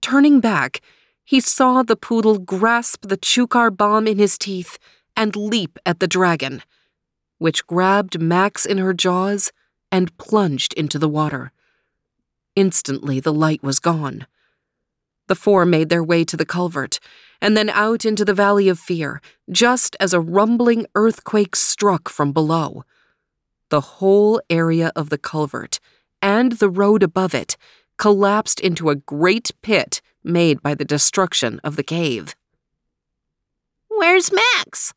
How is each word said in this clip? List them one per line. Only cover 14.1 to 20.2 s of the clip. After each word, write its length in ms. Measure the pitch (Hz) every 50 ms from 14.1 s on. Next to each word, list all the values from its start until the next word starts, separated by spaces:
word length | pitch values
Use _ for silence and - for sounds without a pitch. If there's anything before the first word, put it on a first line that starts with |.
| - - - - _ _ _ _ _ _ _ _ _ _ _ _ _ _ _ _ _ _ _
The 80 | _ 190
four 300 | 180 - - 208 190 180
made 240 | 180 175 160 160 156
their 140 | 170 170 165
way 200 | 156 175 170 170
to 140 | 160 -
the 80 | 160 165
culvert, 540 | - - 170 180 175 165 165 131 123 - - _ - - - _ _ _ _
and 140 | - 202 214
then 140 | 214 214 214
out 360 | - - 208 220 226 233 -
into 180 | 226 214 202 208
the 80 | 196 202
Valley 360 | 185 202 202 202 202 202 190
of 100 | 185 170
Fear, 420 | - - 180 165 160 143 123 147 _ - _ _ _ -
just 440 | 180 185 240 240 247 254 - - - -
as 140 | - 196 170
a 60 |
rumbling 680 | 175